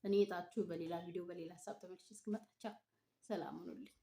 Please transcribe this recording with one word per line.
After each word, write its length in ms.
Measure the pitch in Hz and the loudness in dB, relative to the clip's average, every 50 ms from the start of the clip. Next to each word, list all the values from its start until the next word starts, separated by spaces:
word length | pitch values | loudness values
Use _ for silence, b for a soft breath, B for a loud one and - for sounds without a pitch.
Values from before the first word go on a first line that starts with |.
| - | 4
እኔ 100 | 196 196 202 | 6 8 8
እጣችሁ 420 | 202 196 185 175 175 - - 226 190 | 8 8 6 -4 -4 -2 0 0 0
በሌላ 280 | 175 170 165 165 165 170 170 | 2 0 -2 -2 0 -2 -2
ቪዲዮ 220 | 175 175 170 175 175 | -2 -4 -4 -4 -4
በሌላ 260 | 175 175 175 165 165 180 | -4 -6 -6 -6 -8 -8
ሀሳብ 240 | 170 - - - | -10 -8 -10 -8
ተመልሼ 300 | - - 180 185 - - - | -8 -10 -14 -14 -14 -16 -18
እስክመጣ 360 | 214 208 - 214 208 214 - _ _ _ | -18 -10 -2 -2 -2 -2 -4 _ _ _
ቻው፣ 160 | - 214 214 - _ _ _ _ _ _ _ _ - - | -6 -6 -6 -6 _ _ _ _ _ _ _ _ -4 -2
ሰላም 260 | 214 175 151 135 147 | -2 0 0 -2 -4
ሁኑልኝ። 380 | 165 175 - - - 269 - - _ | -6 -8 -8 -8 -10 -12 -14 -16 _